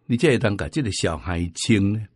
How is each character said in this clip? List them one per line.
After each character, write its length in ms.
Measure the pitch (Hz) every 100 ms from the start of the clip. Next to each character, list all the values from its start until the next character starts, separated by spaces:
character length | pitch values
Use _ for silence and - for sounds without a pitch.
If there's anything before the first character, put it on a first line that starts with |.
| -
你 100 | 120
才 120 | 165
会 100 | 117
当 180 | 107 101
甲 120 | -
这 120 | 160
个 100 | 120
小 260 | - 92 78
孩 260 | 82 87 85
清 380 | - - 110 98
呢？ 140 | 107 104